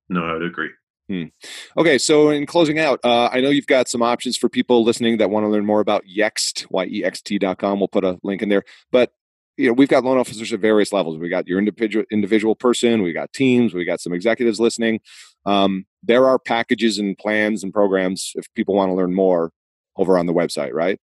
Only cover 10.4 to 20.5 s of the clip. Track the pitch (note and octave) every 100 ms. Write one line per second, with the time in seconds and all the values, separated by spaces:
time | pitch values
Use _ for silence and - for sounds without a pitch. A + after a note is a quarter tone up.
10.4 | A2 A2 G#2+ G#2+ G2 G2 E2 D#2 E2+ F2+
11.4 | E2 F#2 G#2 F2+ A2 G#2+ G2 G#2+ G2 G#2+
12.4 | A2 G2+ B2 A#2 A#2+ A2+ F2 D#2 D2 -
13.4 | C3+ B2 A#2 F2+ F2 E2 F2 F2+ A2 A2+
14.4 | A#2 G#2 A#2 - A2+ A2 _ - - _
15.4 | G2 G2+ G2 F#2+ - _ G2 A#2+ C3 C3
16.4 | - A#2 - A2+ A2+ G2+ G2+ F#2 G#2 G#2+
17.4 | G#2+ G#2+ F#2+ G#2 G2+ F#2+ F#2 F#2+ - F2+
18.4 | - - G2+ G2 F#2+ F#2 F2+ F#2 F#2+ F2
19.4 | E2+ _ _ _ _ - F2+ F#2 F2 E2+
20.4 | E2